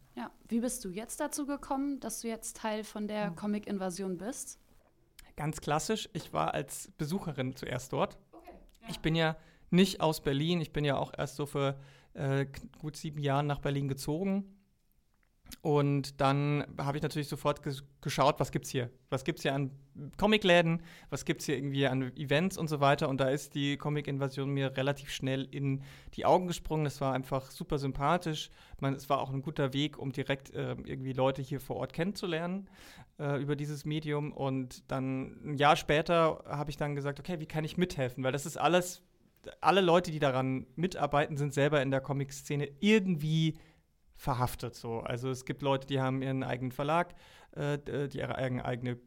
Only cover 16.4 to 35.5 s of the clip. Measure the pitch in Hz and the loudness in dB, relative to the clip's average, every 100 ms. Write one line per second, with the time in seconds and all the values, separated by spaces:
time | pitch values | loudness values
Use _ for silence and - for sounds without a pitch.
16.4 | 147 147 - - 139 147 151 151 143 147 | 2 0 -2 -4 -2 -2 -2 -2 -4 -2
17.4 | 147 147 151 135 - _ - - 139 151 | 0 0 -2 -8 -10 _ -4 4 4 4
18.4 | 135 151 - 135 120 - - 131 - 165 | 0 -2 -4 -4 -4 -8 -6 -4 -2 -2
19.4 | 147 139 135 - - - 143 - 208 214 | 0 0 -2 -6 -18 -16 -12 2 4 6
20.4 | 196 175 165 165 - - - 139 - 151 | 8 8 8 2 -2 -18 -8 -4 -2 -2
21.4 | - 135 139 139 135 131 127 - 139 143 | 0 -2 0 2 4 2 -2 -4 0 2
22.4 | 190 - 156 147 139 143 151 135 135 147 | 2 0 -2 4 6 6 4 2 2 0
23.4 | - 147 143 143 147 147 143 139 139 135 | -2 -2 0 0 -2 -2 -2 -2 -2 -2
24.4 | 135 139 135 135 135 143 - - 131 135 | -2 0 0 0 0 -2 -4 -4 -2 -2
25.4 | 135 143 139 135 - - - - 107 170 | -4 -2 0 -2 -4 -16 -14 0 6 6
26.4 | 180 165 - 156 147 - 135 131 131 135 | 4 -4 -2 0 0 0 -2 -2 -2 -4
27.4 | - - 180 147 139 135 143 175 165 156 | -4 -10 -4 -2 -2 0 2 2 0 -6
28.4 | - - - - 139 135 - 139 135 135 | -8 -14 -20 -4 -2 -2 0 0 0 -4
29.4 | 147 156 139 135 147 - 139 139 131 139 | -4 -2 0 0 -2 -2 -6 -4 -4 -4
30.4 | - - 131 127 - 139 131 131 131 147 | -6 -6 -6 -6 -8 -8 -4 2 2 2
31.4 | 131 143 - 120 131 - 175 208 190 160 | -2 -6 -4 -6 -4 -2 -4 -2 -2 -2
32.4 | 175 190 190 - - - - - 147 143 | -2 -4 -8 -16 -20 -20 -20 -6 -2 0
33.4 | 143 147 147 147 151 156 151 147 147 - | 0 -2 -4 -6 -4 -2 0 -2 -2 -2
34.4 | 135 131 127 - - 131 131 131 131 - | -2 -2 -4 -10 -6 -4 -2 -4 -6 -10
35.4 | 147 | -6